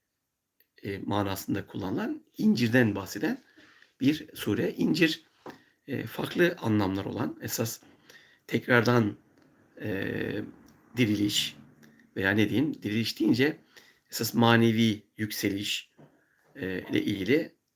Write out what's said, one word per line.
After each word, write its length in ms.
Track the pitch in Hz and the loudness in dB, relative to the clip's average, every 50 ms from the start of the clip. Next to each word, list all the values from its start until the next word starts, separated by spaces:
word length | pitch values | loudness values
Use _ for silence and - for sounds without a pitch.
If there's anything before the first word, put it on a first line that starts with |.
| _ _ _ _ _ _ _ _ _ _ _ _ _ _ _ _ - | _ _ _ _ _ _ _ _ _ _ _ _ _ _ _ _ -10
e, 140 | 104 98 | -8 -8
manasında 680 | 92 - - 101 104 101 98 95 - - - - - - | -8 -6 -4 -2 -2 -2 -2 -4 -6 -6 -4 -4 -4 -6
kullanılan, 560 | - - - 92 92 - 190 220 285 302 - _ _ _ | -8 -10 -8 -6 -6 -4 -4 -4 -6 -8 -10 _ _ _
incirden 580 | - 214 214 208 120 120 110 117 131 120 107 98 | 0 2 2 2 4 2 4 4 4 4 4 2
bahseden 480 | 98 95 - - 101 151 170 254 - - _ _ - - - - _ _ _ _ - | -2 -6 -8 -8 -4 -4 -4 -4 -4 -10 _ _ -20 -20 -20 -20 _ _ _ _ -2
bir 280 | 127 135 151 - - - - | 0 0 0 0 -4 -14 -14
sure. 380 | - - 113 101 - 175 - - | -8 -4 -2 -2 0 -2 -2 -2
İncir, 520 | - - 175 - - 165 160 - - _ _ _ _ - - - - _ _ _ _ _ | -2 0 0 2 2 2 0 0 -2 _ _ _ _ -20 -20 -20 -20 _ _ _ _ _
e, 180 | - 131 - - | -8 -8 -8 -8
farklı 500 | 117 - - - - - 175 175 175 175 - | -8 -8 -8 -8 -4 0 2 2 2 2 0
anlamlar 440 | - 117 107 104 98 92 95 98 95 | -2 0 2 2 2 0 -2 -2 -4
olan, 320 | 107 - 101 135 - - - | -6 -6 -4 -4 -6 -6 -8
esas 400 | - - - - 117 113 - - - - - _ _ - - - _ _ _ _ _ | -10 -8 -4 -4 -4 -4 -6 -10 -16 -20 -20 _ _ -20 -20 -20 _ _ _ _ _
tekrardan, 680 | - - 117 - - 127 120 107 120 123 120 110 104 110 - _ _ _ _ _ _ _ _ _ _ _ - | -2 -2 -2 2 4 4 4 6 6 4 4 4 2 0 -6 _ _ _ _ _ _ _ _ _ _ _ -12
e, 600 | - 107 95 98 107 107 107 104 - - 101 104 - - - - - - - _ _ _ - | -8 -6 -6 -4 -4 -4 -4 -4 -4 -6 -6 -6 -8 -10 -14 -20 -20 -20 -20 _ _ _ 0
diriliş 580 | 123 120 104 107 98 104 101 - - - - - - - - - _ - - _ _ _ _ - | 0 2 2 2 2 0 0 0 -2 -2 -4 -6 -14 -20 -20 -20 _ -20 -20 _ _ _ _ -6
veya 160 | - 95 95 | -2 0 2
ne 180 | 104 107 104 - | 4 4 4 2
diyeyim, 340 | - 120 214 - - - - | 2 0 0 0 -2 -6 -6
diriliş 360 | 101 107 117 110 - - - | -4 -2 -2 -2 -4 -2 0
deyince 380 | 320 311 120 113 135 156 - - _ _ _ - - _ _ _ _ - | 2 2 4 4 2 0 0 -4 _ _ _ -20 -20 _ _ _ _ -12
esas 220 | - - 117 110 - | -8 -6 -6 -2 2
manevi 680 | 123 117 117 117 117 117 117 110 113 113 113 101 104 - _ _ | 4 6 6 8 6 6 4 4 4 2 2 0 -2 -6 _ _
yükseliş, 720 | - 107 104 - - - 101 95 98 104 - - - - _ _ - - - _ _ _ _ _ _ _ _ - | -8 -8 -6 -6 -2 -2 -2 -2 -2 -4 -6 -6 -6 -8 _ _ -20 -20 -20 _ _ _ _ _ _ _ _ -14
e, 280 | - 92 92 92 90 - - | -8 -6 -6 -6 -6 -4 -2
ile 140 | - - - | 0 0 0
ilgili 520 | - 101 95 92 104 139 160 - - _ _ _ _ _ | 0 -4 -2 0 2 2 2 0 -2 _ _ _ _ _